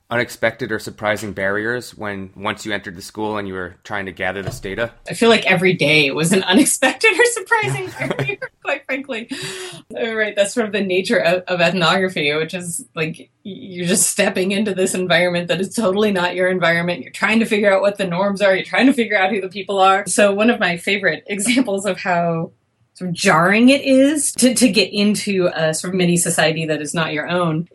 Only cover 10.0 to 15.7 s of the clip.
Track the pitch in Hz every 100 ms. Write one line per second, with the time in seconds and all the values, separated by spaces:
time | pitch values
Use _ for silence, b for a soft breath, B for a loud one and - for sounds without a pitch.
10 | 240 220 214 208 202 - 214 202 196 185
11 | 190 208 165 180 180 180 170 185 160 185
12 | 185 180 147 151 160 185 175 165 - -
13 | 160 165 - _ 214 190 202 180 175 202
14 | - - 202 202 185 202 214 185 190 190
15 | 180 170 180 175 175 170 190